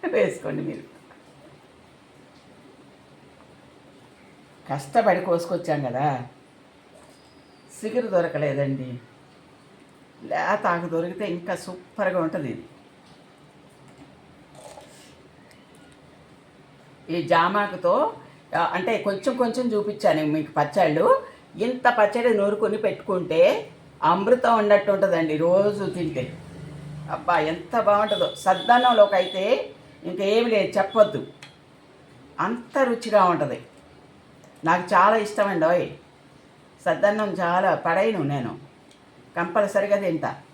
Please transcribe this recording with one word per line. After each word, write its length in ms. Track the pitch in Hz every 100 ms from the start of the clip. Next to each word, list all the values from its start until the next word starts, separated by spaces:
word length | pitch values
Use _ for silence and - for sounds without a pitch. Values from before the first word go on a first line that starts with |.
| 339
వేసుకోండి 520 | - 190 - - 151
మీరు. 220 | 147 - - - - - - - - - - - - - - - - - - - - - - - - - - 139 - - - - - - - - - - - - -
కష్టపడి 520 | 143 - 240 208 180
కోసుకొచ్చాం 640 | 185 170 - 175 170 147
కదా, 420 | 131 120 151 131 123 - - - - - - - - - - - - - - -
సిగురు 260 | 214 247 226
దొరకలేదండి, 920 | 185 170 147 147 139 139 135 127 123 - - - - - - - - - - - -
లేత 440 | - 147 160 208 202
ఆకు 200 | 170 170
దొరికితే 400 | 165 175 175 208
ఇంకా 300 | 170 170 175
సూపర్గా 640 | - 180 - - 190 185
ఉంటుంది 280 | 160 170 139
ఇది. 160 | 110 - - - - - - - - - - - - - - - - - - - - - - - - - - - - - - - - - - - - - - - - - - - - - 165
ఈ 100 | 151
జామాకుతో, 920 | 170 175 202 202 185 175 214 320 440 - - - 160
ఆ, 60 |
అంటే 360 | 165 175 185 220
కొంచెం 380 | 202 196 277 254
కొంచెం 360 | 240 226 247
చూపించాను 540 | 214 208 208 196 156 156
మీకు 260 | 156 147
పచ్చళ్ళు. 840 | - 147 - 165 151 214 539 - - - 160
ఇంత 260 | 226 254 247
పచ్చడి 460 | 240 208 233 247
నూరుకొని 420 | 214 202 208 214 208
పెట్టుకుంటే 960 | 196 - - 185 170 160 185 427 440 - - -
అమృతం 560 | 151 180 202 247 240 226
ఉన్నట్టు 320 | 208 202 202
ఉంటుందండి 460 | 190 196 170 160 151
రోజు 480 | 170 185 208 202
తింటే. 540 | 190 185 160 139 123 - - - - - - - -
అబ్బా, 280 | 131 - 170
ఎంత 420 | 156 165 - 233
బాగుంటుందో. 540 | 208 208 214 196 175
సద్దన్నంలోకి 800 | - 190 180 - 240 247 226 202
అయితే 580 | 196 185 185 202 247 - - - -
ఇంకా 200 | 165 185
ఏమి 260 | 196 220 233
లేదు, 280 | 214 175 208
చెప్పొద్దు, 480 | 190 226 208 123 - - - - - - - - - - - -
అంత 380 | 180 233 - 285
రుచిగా 460 | 254 233 226 202
ఉంటుంది. 420 | 185 160 143 117 - - - - - - - - - -
నాకు 300 | 160 175 180
చాలా 220 | 196 190 220
ఇష్టమండి 500 | 208 - 202 175 160
ఓయ్, 240 | 175 - - - - - - - - - -
సద్దన్నం 460 | - 170 202 214 208
చాలా 440 | 175 170 180 190
పడైను 480 | 147 180 180 220 202
నేను, 360 | 139 139 117 - - - - - - - - -
కంపల్సరిగా 600 | 175 214 202 202 202 202
తింటా. 420 | 196 165 135 - -